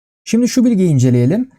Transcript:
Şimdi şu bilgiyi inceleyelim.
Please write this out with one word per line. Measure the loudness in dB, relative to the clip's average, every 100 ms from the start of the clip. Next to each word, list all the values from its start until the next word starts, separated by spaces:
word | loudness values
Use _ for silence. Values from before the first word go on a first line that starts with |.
| _ _
Şimdi | -6 -2 -2
şu | 0
bilgiyi | 0 0 0
inceleyelim. | 2 2 2 0 -2 -6